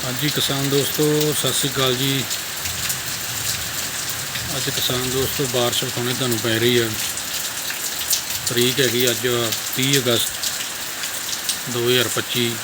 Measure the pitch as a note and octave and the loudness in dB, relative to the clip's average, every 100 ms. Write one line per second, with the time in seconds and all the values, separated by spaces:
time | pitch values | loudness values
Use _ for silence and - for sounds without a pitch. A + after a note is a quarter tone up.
0 | B2+ B2 D3 C#3+ B2+ C#3 C#3 C#3 B2+ - | -4 -2 0 2 0 0 2 2 2 2
1 | D3+ D3+ D3+ C#3+ C3+ B2 C#3+ B2+ C3 B2+ | 4 4 4 2 0 2 0 2 2 2
2 | C#3 C3+ A2+ - - - - - - - | 2 0 0 -4 -6 -6 -6 -4 -4 -4
3 | - - - - - - - - - - | -4 -6 -6 -4 -4 -4 -4 -6 -6 -6
4 | - - - - - - C#3 - - B2+ | -6 -6 -6 -6 -4 -2 -2 -2 0 0
5 | B2+ B2+ C3 - C3+ B2 A#2+ A2+ B2+ B2 | 0 0 0 0 0 2 2 2 0 -2
6 | A#2+ B2 C3 A2+ A#2 A2 A#2+ B2 A2+ A2 | -2 0 0 2 2 4 6 6 4 -2
7 | - - - - - - - - - - | -4 -4 -4 -4 -4 -6 -6 -4 -6 -4
8 | - - - - - A#2+ B2 B2 B2+ A#2+ | -2 -2 -2 -4 0 2 2 4 2 4
9 | B2+ A2+ B2 A#2+ A#2 G#2+ - - C3 C#3 | 2 2 0 0 0 -2 -2 0 4 4
10 | B2 A#2 - - - - - - - - | 4 2 0 -2 -4 -4 -6 -6 -8 -6
11 | - - - - - - - A#2+ A#2+ B2+ | -6 -6 -6 -4 -4 -4 -2 0 4 4
12 | A2 - A2 B2+ A#2 A#2 | 4 0 -2 0 0 -2